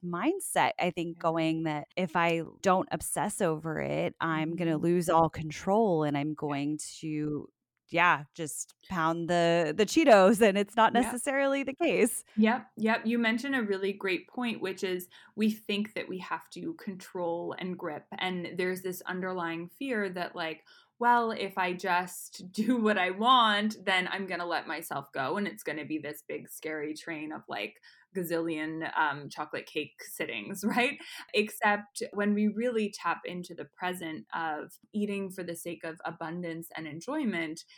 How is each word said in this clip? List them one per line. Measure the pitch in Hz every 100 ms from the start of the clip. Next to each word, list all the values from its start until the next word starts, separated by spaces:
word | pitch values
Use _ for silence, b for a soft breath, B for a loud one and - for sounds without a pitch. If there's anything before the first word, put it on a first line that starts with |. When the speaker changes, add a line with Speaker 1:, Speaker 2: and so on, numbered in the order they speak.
Speaker 1:
mindset, | 175 170 247 381 - 180 135 -
I | 180
think, | 175 170 165
Speaker 2:
Yeah. |
Speaker 1:
going | 170 165 160 160
that | 160 151 143 -
if | 185 180
I | 170 165 156 -
don't | 190 185 -
obsess | 156 - - 170 -
over | 180 156 160 151
it, | 139 147 170 -
I'm | 165 156 156 170
gonna | 170 156
Speaker 2:
Mm-hmm. | 170
Speaker 1:
lose | 175 170
all | 165 160
control | - 156 147 - 202 220 165
and | 151 143
I'm | 147
Speaker 2:
Yeah. | 151
Speaker 1:
going | 151 143 143 151 - -
to, | 160 151 151 147 - _ _ _ _
yeah, | 170 175 147 147 -
just | 156 - - _ -
pound | 180 160 170 165
the, | 175 170 170 160 156
the | 208
Cheetos, | - 320 208 190 208
and | 220 190
it's | 202 -
not | 220
Speaker 2:
Yep. | 233
Speaker 1:
necessarily | 240 247 285 269 277 277
the | 269
case. | 269 339 185 233 - b -
Speaker 2:
Yep, | 214 254 - -
yep. | 214 226 220
You | 233
mentioned | 233 226 277 269
a |
really | 208 190 196
great | 202 190 180 -
point, | - 240 220
which | 185 185
is | 190 180 180 B B -
we | 220
think | 214 - 208 208
that | - -
we | 185
have | 185 165 -
to | - 170 165
control | - 185 - 190 175 170 175 -
and | 185 175
grip, | 170 147 - -
and | 185 180 170 175
there's | 185 185
this | 185 185
underlying | - 185 185 185 165 165 175
fear | - 269 226 196
that, | 180 175 175
like, | 165 156 b b b _
"Well, | 233 240 226
if | 220 196 190
I | 180
just | 180 190 175 180 - - - 185
<laughs> |
do | 196 214 247
what | 214 202
I | 180
want, | 190 226 254 220 208 214 214 190
then | 185 180
I'm | 190 190
gonna | 175 175
let | 156 -
myself | 156 170 143 139
go, | 147 131 185
and | 196
it's | 214
gonna | - 151 143
be | 151
this | 143 151 -
big | 151 -
scary | - 160 156 151 156
train | - 156 151
of, | 151 -
like, | 120 107 - b b b 190
gazillion, | 175 165 165 156 156 160 160 -
um, | 151 143 143
chocolate | - 151 139 -
cake | - 139 -
sittings," | - - 156 117 104 196
<laughs> | 202
right? | - 247 - B B B 208
Except | 214 - 214 208 208 - -
when | 202 208
we | 208 214
really | 202 247 226 208
tap | - 175 160 -
into | 180 175
the | 175 -
present | - 180 180 165 156 -
of | 170 165 151 175 - _
eating | 208 208 202 196
for | 185
the | 175 165
sake | 170 165
of | 165 160
abundance | - 165 165 175 175 165 165 -
and | 160
enjoyment, | 156 202 302 254 175 160 165 b